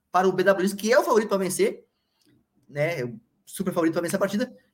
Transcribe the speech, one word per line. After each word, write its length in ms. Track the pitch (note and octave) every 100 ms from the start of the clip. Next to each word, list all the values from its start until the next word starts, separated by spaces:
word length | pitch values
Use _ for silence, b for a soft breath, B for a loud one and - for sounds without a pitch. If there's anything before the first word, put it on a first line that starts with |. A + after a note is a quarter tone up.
| _
para 160 | F3+ F#3+
o 40 |
B 120 | F3+
W 200 | F#3+ F#3+
Linz, 100 | F#3+
que 180 | G3 A3
é 60 | C4
o 60 |
favorito 260 | F4 A3 G#3+
pra 80 | G3
vencer, 480 | F#3 F#3 F#3 - _ _ _ _ _ _ _ _ _
né? 340 | C#3+ D#3 E3+
É 40 | B2
o 140 | A2 _ _ -
super 260 | - F#3
favorito 220 | F3+ E3
pra 80 | E3
vencer 140 | E3+ G3
a 40 |
partida. 360 | G3 G#3 B3+ B B